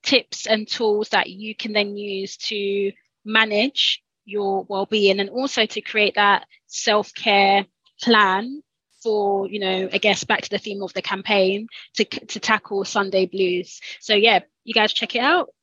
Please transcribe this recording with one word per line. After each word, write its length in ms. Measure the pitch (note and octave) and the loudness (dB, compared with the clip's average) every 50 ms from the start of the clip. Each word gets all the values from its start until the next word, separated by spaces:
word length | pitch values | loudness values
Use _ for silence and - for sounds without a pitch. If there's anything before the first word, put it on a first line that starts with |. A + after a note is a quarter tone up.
tips 460 | - - C#4 A#3+ - _ - - - G#3+ | 0 2 0 0 0 _ -14 -10 -2 -2
and 180 | A3 G#3+ G#3+ | -2 -2 -2
tools 440 | - - - A#3 G#3+ G#3 G#3 G#3+ - | -8 -6 -2 0 0 2 0 0 0
that 200 | - F#3+ - - | 0 0 0 -2
you 240 | F#3 F#3+ G#3+ G#3+ G#3+ | -8 -12 -12 -12 -10
can 180 | - - A3 | -10 -10 -2
then 240 | G#3 G#3 G3+ G3+ G3+ | -2 -2 -2 -2 -4
use 400 | G3+ G#3 G3+ G3 F#3+ G3 F#3+ - - - - | -8 -8 -6 -6 -6 -6 -8 -10 -10 -8 -6
to 420 | A3 G3+ G3+ G3 G3 G3+ G3 G3 - _ _ _ _ _ _ | -4 -2 -2 -2 0 0 -2 -2 -4 _ _ _ _ _ _
manage 760 | G#3 A3 A3 A3 A3 G#3 G#3 A#3 C#4+ _ - - - - - _ _ _ _ _ | 0 2 2 2 2 2 0 0 0 _ 0 0 0 -2 -4 _ _ _ _ _
your 420 | G#3 G3 G#3 G3+ G3 G3 F#3+ F#3 - | -8 -6 -4 -2 0 -2 -2 -4 -4
well-being 520 | G3+ F#3+ G3 _ A3 G#3+ G3+ G3 F#3+ G3+ | -4 -4 -2 _ 0 2 4 4 4 2
and 100 | G3 G3 | -2 -4
also 360 | - B3 C4+ C#4 - B3 A3 | -4 -4 -4 -2 0 -2 -2
to 140 | G#3+ - G#3+ | -2 -2 -10
create 360 | - - - G#3+ G#3 G3 - | -10 -4 0 0 0 2 2
that 320 | G#3+ G#3 G3+ G3+ - - _ _ _ _ | 4 4 4 4 2 0 _ _ _ _
self-care 1000 | _ - - - A#3 G#3+ G#3+ G3+ - - - - A3+ G3+ G3 G3 G3 G3 G3 G3 _ _ _ _ _ _ - | _ -12 -4 -2 0 0 0 0 -4 -10 -4 0 2 4 4 6 6 4 2 2 _ _ _ _ _ _ -4
plan 640 | - A#3+ A3+ G#3+ G#3 F#3+ F#3 G3 A3 B3+ C#4 D4+ _ _ _ _ _ _ _ _ - | 2 4 6 6 6 4 2 -2 -2 -6 -12 -14 _ _ _ _ _ _ _ _ -4
for, 440 | A#3 G#3+ G#3 G3+ G3+ G3+ G3 G3 F#3+ | -2 0 0 0 0 0 -2 -2 -4
you 120 | G3+ G#3 | -4 -4
know, 280 | G3 F#3+ F#3+ F#3 F#3+ F#3 | -2 -2 -2 -2 -2 -2
I 60 | - - | -2 0
guess 260 | - G#3 G3 - - | 2 2 0 0 0
back 180 | - G#3+ - | -2 -2 -2
to 80 | - - | -2 -4
the 80 | G3+ G3 | -6 -6
theme 240 | - G#3+ G3 G3 | -6 -6 -8 -8
of 120 | G3 E3+ - | -8 -8 -8
the 80 | F#3+ | -8
campaign, 680 | - - G3+ F#3+ F#3+ - G#3+ G3 F#3+ F#3+ G3 G#3 A3 A3+ - - - _ _ | -6 -4 -6 -6 -2 0 2 4 4 4 2 -2 -6 -10 -16 -20 -20 _ _
to, 100 | - G#3 | -4 -4
to 360 | - - - - - - G#3+ | -2 -4 -12 -10 -10 -12 -6
tackle 440 | - - A3 G#3 - - G#3 G3 G3 | 0 0 0 0 0 -6 -4 -4 -4
Sunday 420 | - - G#3+ G3 F#3+ F#3+ F#3+ F#3+ | -2 -2 -2 -2 2 2 0 0
blues. 540 | F3+ F#3 F#3+ F#3+ F3+ F3+ F3 E3+ - - - - - - - | 0 0 0 0 0 0 -2 -6 -8 -16 -18 -18 -18 -18 -16
So 160 | - - G#3+ | -2 0 2
yeah, 240 | G3+ G#3 A#3 G#3+ F3+ - _ _ _ _ | 4 6 4 4 4 0 _ _ _ _
you 100 | A3+ A3+ | -4 0
guys 180 | A3+ G#3+ G#3+ | 0 0 2
check 220 | - - A#3+ - - | 0 -4 -6 -4 -4
it 60 | A#3+ | 0
out 300 | B3 C#4 E4+ F4+ - - _ _ | 2 2 2 2 0 -4 _ _